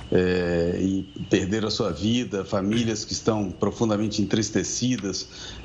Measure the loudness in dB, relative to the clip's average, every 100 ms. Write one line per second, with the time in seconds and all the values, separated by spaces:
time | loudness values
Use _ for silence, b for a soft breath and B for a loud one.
0 | B 4 4 2 2 2 2 2 0 0
1 | -4 -8 0 2 2 0 0 0 -2 0
2 | 0 0 0 -4 -2 0 0 2 0 -2
3 | -4 -4 0 0 0 0 -2 2 2 2
4 | 0 0 0 2 0 0 -2 0 0 0
5 | -2 -6 -8 B B B